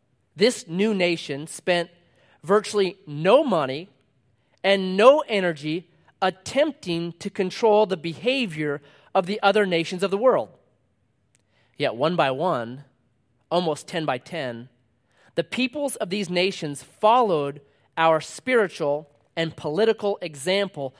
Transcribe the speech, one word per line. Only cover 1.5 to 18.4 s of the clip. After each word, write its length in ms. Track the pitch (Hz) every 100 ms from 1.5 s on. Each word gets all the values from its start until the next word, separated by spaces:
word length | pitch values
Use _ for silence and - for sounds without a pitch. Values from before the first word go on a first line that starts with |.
| - - 175 170 _ _ _ _ _
virtually 540 | 147 208 - 208 185 - -
no 380 | 147 175 262
money 460 | 302 175 131 139 185 _ _ _ _ _ _ _
and 340 | 190 202 185 190
no 260 | 240 302 277
energy 640 | 208 180 151 151 165 - _ _ _
attempting 920 | 190 180 - 269 311 - 180 170 170 -
to 100 | 202
control 560 | - 185 - 226 208 208
the 120 | 180
behavior 840 | 165 151 208 269 220 156 151 143 - _ _
of 140 | 190 180
the 120 | 214
other 220 | 202 202 196
nations 340 | 170 160 180
of 80 | 190
the 80 | 196
world. 320 | 254 170 107 _ _ _ _ _ _ _ _ _ _ _ _ -
Yet 180 | 139 113
one 200 | 151 175
by 160 | 139
one, 540 | 131 180 135 117 131 - _ _ _ _ _ _
almost 360 | 170 170 147 -
ten 180 | 175 151
by 120 | 127
ten, 520 | - 170 131 117 127 _ _ _ _ _ _ -
the 80 |
peoples 540 | - - 254 302 285 -
of 120 | 190
these 200 | 208 175
nations 520 | 180 190 185 156 143
followed 800 | - _ 214 247 220 156 143 143 - _ _ -
our 240 | 165 160
spiritual 880 | - -